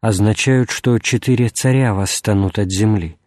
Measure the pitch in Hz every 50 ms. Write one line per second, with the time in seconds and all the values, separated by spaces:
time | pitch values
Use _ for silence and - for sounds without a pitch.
0 | 110 113 98 95 104 107 104 - - 135 131 127 120 - - - - 127 120 110
1 | - - 123 113 - 131 123 120 120 110 - - - 131 131 135 131 113 98 98
2 | 98 - - - - 107 101 98 98 92 - 107 101 92 98 95 107 107 107 95
3 | 82 82 82 - _